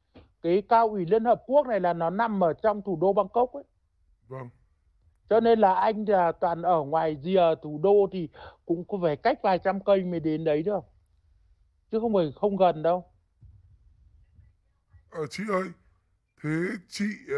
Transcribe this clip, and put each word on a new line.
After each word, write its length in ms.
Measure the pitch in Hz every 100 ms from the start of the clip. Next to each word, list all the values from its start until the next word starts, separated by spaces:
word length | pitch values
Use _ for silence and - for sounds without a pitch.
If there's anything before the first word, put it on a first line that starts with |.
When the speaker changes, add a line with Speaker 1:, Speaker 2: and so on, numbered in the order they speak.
| _ - - _
Speaker 1:
Cái 200 | 170 185 202
cao 200 | 226 226
ủy 180 | 214 165
Liên 180 | 220
Hợp 180 | 233 196 -
Quốc 200 | 277 254
này 140 | 208
là 120 | 175
nó 180 | 170 165
nằm 340 | 190 233 202
ở 80 | 170
trong 300 | 147 220 208
thủ 160 | 196 165
đô 120 | 185
Bangkok 400 | 202 190 240 254
ấy. 120 | 285 - _ _ _ _ _ 110
Speaker 2:
Vâng. 200 | 131 123 _ _ _ _ _ _ _ -
Speaker 1:
Cho 120 | 220
nên 180 | 226 226
là 160 | 196
anh 300 | 185 208 214 208
là 240 | 190 170
toàn 300 | 156 180 170
ở 200 | 170 170
ngoài 340 | 139 160 160 151
rìa 320 | 156 190 165 160
thủ 180 | 151 151
đô 240 | 185 202 196
thì 160 | 190 156 - - - -
cũng 180 | 170
có 140 | 180 202
phải 140 | 170 147
cách 220 | 226 302
vài 160 | 208 185
trăm 220 | 190 190
cây 240 | 202 196
mới 160 | 180 170
đến 240 | 156 156
đấy 180 | 160 151
được. 220 | 170 196 - _ _ _ _ _ _ _ _ _ -
Chứ 80 | 220
không 140 | 233
phải 180 | 208 156 -
không 200 | 208 196
gần 260 | 185 160
đâu. 220 | 160 180 - _ _ _ - - _ _ _ _ _ _ _ _ - _ _ _ _ - _
Speaker 2:
Ờ, 160 | 170 147
chị 120 | - 214
ơi, 160 | 190 185 170 _ _ _ _ _ _
thế 80 | 151 160 180 220 -
chị, 160 | - 208 196 -